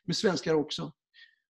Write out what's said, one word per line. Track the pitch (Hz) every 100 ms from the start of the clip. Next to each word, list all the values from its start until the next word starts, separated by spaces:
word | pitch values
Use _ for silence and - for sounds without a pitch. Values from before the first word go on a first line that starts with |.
| -
med | 170
svenskar | 202 160 165
också. | 156 147 - 151 - _ - - _